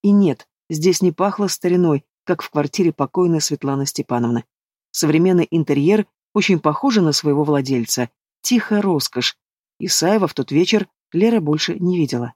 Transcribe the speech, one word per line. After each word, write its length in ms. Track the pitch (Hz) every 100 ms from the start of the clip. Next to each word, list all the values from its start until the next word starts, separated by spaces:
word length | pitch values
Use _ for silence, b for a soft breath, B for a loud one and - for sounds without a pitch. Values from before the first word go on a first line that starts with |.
И 80 | 202
нет, 360 | 202 190 127 - _ _
здесь 320 | 156 175 175
не 100 | 185
пахло 360 | 165 196 190 202
стариной, 560 | - 180 180 175 147 _ _ -
как 160 | 175
в 80 | -
квартире 420 | 151 143 - 175
покойной 500 | - 139 - 180 165
Светланы 440 | - 147 139 139 139
Степановны. 580 | - - 120 117 120 - _ _ _ _
Современный 560 | - 156 151 185 180 160
интерьер 560 | 165 156 143 151 214 208 _ _
очень 260 | 208 196 175
похож 380 | 156 147 277 220
на 160 | 165
своего 300 | 143 151 143
владельца. 680 | 151 143 131 131 113 - 120 _ _ _
Тихая 400 | - 247 - 208
роскошь. 560 | 202 160 - 123 - - _ _ _ _
Исаева 480 | 190 - 165 214 160
в 60 |
тот 180 | - 127
вечер 360 | 139 185 214 202 _ _
Лера 260 | 165 220 233
больше 400 | 147 151 - 170
не 180 | 180 180
видела. 360 | 143 123 120